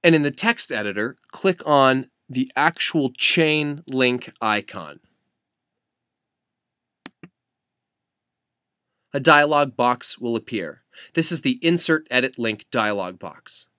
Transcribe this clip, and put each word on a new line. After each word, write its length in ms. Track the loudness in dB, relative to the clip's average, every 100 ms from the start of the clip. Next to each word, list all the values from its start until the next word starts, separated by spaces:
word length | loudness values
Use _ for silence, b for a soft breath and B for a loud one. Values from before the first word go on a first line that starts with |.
and 120 | 4
in 80 | 2
the 80 | 2
text 400 | 0 -2 -2 -4
editor, 460 | -4 -6 -4 -6 -8 _
click 260 | -2 -2 -2 2
on 400 | 4 4 2 -4 _ _
the 200 | -6 -4 0
actual 540 | -2 0 -4 -2 -2
chain 720 | 0 0 2 2 0 -2 -6 -6
link 420 | 0 0 0 -8 _
icon. 600 | -2 -2 -4 -14 -14 -18 _ _ _ _ _ _ _ _ _ _ _ _ _ _ _ _ _ _ _ _ -20 _ -20 _ _ _ _ _ _ _ _ _ _ _ _ _ _ _ _ _ _
A 60 | 0
dialog 580 | 4 6 6 0 -2 0
box 420 | 0 0 -6 -8
will 180 | -4 -6
appear. 460 | -6 -8 -8 -14 _ B B
This 180 | 0 2
is 80 | 2
the 180 | 0 -2
Insert 440 | 0 2 2 2 0
Edit 300 | -2 -2 -4
Link 280 | -4 -4 -6
dialog 480 | -2 -2 -2 -6 -10
box. 480 | -16 -18 -20 -20 -20